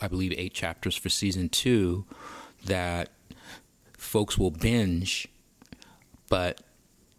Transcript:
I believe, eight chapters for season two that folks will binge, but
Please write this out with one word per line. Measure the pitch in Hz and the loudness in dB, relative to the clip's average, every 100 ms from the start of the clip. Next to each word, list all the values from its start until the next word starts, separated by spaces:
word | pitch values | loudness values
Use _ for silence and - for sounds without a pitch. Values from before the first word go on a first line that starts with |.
I | 101 | -4
believe, | 92 92 87 | -2 -2 -2
eight | 90 | -6
chapters | - 82 82 95 - | -6 -6 -4 -4 -2
for | 90 | -2
season | - 101 92 90 | 0 0 0 0
two | - 127 117 92 90 98 - - - - - | 2 4 4 4 2 -4 -14 -18 -18 -20 -10
that | - 92 87 87 - _ - - - - _ _ _ - | -4 -2 0 -2 -4 _ -20 -20 -20 -20 _ _ _ -16
folks | - 110 104 - | -2 0 2 2
will | 95 | 0
binge, | 80 110 120 98 87 95 - - _ _ _ - - - - _ - - | 2 2 4 4 2 0 -4 -6 _ _ _ -20 -20 -20 -20 _ -10 -2
but | 95 90 - - _ _ _ _ | 0 0 -4 -12 _ _ _ _